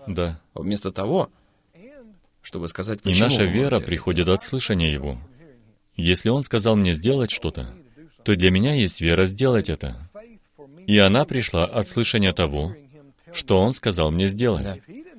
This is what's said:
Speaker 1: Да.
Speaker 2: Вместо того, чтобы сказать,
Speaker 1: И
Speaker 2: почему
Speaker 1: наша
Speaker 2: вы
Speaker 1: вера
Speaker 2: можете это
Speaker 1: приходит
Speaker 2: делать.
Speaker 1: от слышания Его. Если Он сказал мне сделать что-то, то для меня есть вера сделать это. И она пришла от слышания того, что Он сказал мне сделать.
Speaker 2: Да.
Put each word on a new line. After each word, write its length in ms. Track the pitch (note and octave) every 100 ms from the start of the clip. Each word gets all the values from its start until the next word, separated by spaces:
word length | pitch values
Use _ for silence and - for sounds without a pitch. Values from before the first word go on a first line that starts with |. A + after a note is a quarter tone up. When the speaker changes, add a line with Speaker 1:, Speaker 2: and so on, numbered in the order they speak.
| C3
Speaker 1:
Да. 320 | F2+ F2 E2 _
Speaker 2:
Вместо 380 | - E2 G#2 F#2+
того, 380 | F#2 G2+ F3+ A2+ _ _ _ _ E3 A3+ D4 A3+ G#3 _ _
чтобы 260 | - - E2+
сказать, 300 | - G2 G#2
Speaker 1:
И 40 |
Speaker 2:
почему 220 | G2 F#2 A#2
Speaker 1:
наша 160 | A#2
Speaker 2:
вы 60 | G2
Speaker 1:
вера 160 | G2
Speaker 2:
можете 120 | C#3 A#2
это 80 | -
Speaker 1:
приходит 400 | E2 - E2+ F2
Speaker 2:
делать. 140 | G2
Speaker 1:
от 60 | -
слышания 440 | C3 - F#2+ D#2+
Его. 240 | D2 C#2+ B1+ - - D#3+ - _ _ _ -
Если 340 | E3+ F3+ A2
Он 140 | C3+
сказал 320 | C3+ A#2 A2 G#2+
мне 180 | F#2+
сделать 380 | D#2+ G2 C#3 A2+
что-то, 360 | - E2+ - B1 - - - - _
то 120 | - G2
для 140 | F#2
меня 220 | F#2 B2
есть 260 | D3 F#2+ -
вера 240 | E2 E2+ F#2
сделать 440 | G2+ C3 A#2 F2
это. 400 | D2+ C#2+ B1 D#2 - A#3 A3 _ _ C#3 D3+ F#3+
И 100 | G#3
она 260 | G3 G3 D3+
пришла 400 | C3 A2 E2+ E2+
от 220 | A#2 G2+
слышания 460 | - A#2 A2+ G2
того, 400 | - E2 C#2+ D#2+ G#2 - D3+ - _ -
что 280 | - - F#3
Он 140 | A#2+
сказал 360 | C3+ A#2 E2+ D#2
мне 160 | E2 G2
сделать. 360 | G2+ A#2+ F2
Speaker 2:
Да. 120 | C#2 F#2 - A#3 D#4+